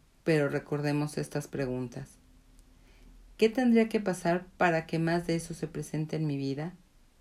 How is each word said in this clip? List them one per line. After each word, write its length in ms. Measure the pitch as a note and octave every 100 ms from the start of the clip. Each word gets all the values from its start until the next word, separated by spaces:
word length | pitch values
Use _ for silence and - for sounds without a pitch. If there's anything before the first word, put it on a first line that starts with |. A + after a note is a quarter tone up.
| _ _
Pero 240 | - D#3 C#3
recordemos 680 | C#3 - D3 D3 D3 D3 -
estas 300 | D3 D3 -
preguntas. 720 | C3+ C3 B2+ B2 C#3 C#3 - - - _ - - - - - - - - -
¿Qué 120 | A3
tendría 400 | A#3+ B3 A3+ A3
que 120 | A3
pasar 460 | G3+ F3+ E3+ F3+ F3+ -
para 280 | F3+ D#3+ D#3+
que 120 | E3
más 280 | E3 F3 E3+
de 80 |
eso 200 | E3 E3
se 120 | E3 D#3
presente 500 | D3+ D3 D3+ D#3 D#3+
en 100 | D#3
mi 100 | C#3
vida? 380 | C3+ C#3 E3 F3+ _ _ _ _